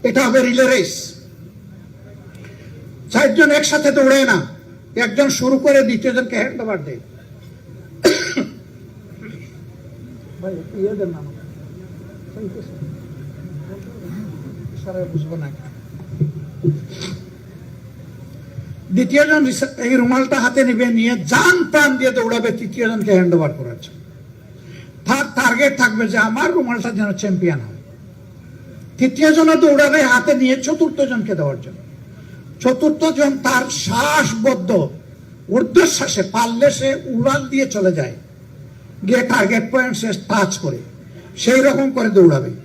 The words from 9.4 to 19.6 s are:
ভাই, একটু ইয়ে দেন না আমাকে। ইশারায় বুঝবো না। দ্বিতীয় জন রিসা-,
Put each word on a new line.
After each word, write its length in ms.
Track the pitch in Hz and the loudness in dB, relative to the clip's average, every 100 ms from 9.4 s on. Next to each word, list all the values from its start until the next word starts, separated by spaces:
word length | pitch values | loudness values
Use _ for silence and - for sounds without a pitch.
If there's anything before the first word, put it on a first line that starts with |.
| - - - - - - - - - - | -18 -20 -20 -20 -20 -20 -20 -20 -20 -12
ভাই, 120 | 185 | -10
একটু 280 | 170 - 202 | -10 -12 -6
ইয়ে 140 | 202 | -4
দেন 140 | 208 180 | -4 -6
না 80 | 160 | -8
আমাকে। 200 | 143 - - - - - - - - - - 208 202 - - 175 - - - - - - - - - 196 - - 175 180 214 - - - - - | -12 -16 -18 -18 -18 -18 -18 -18 -18 -18 -16 -12 -12 -12 -14 -12 -12 -12 -16 -14 -14 -14 -14 -12 -14 -14 -16 -16 -14 -12 -12 -12 -14 -14 -14 -12
ইশারায় 240 | 190 185 | -10 -8
বুঝবো 300 | 170 160 151 | -6 -6 -6
না। 160 | 165 139 - - - - - - - 151 - - - 160 - - - - - - - - - - - - - - - - - - - - - - | -8 -10 -12 -16 -18 -18 -18 -14 -4 -4 -4 -14 -4 -2 -2 -10 -12 -12 -12 -16 -20 -20 -20 -20 -20 -20 -20 -20 -20 -18 -18 -16 -14 -14 -16 -2
দ্বিতীয় 360 | 185 247 277 302 | 0 2 4 4
জন 180 | 311 | 4
রিসা-, 360 | 262 - | 2 0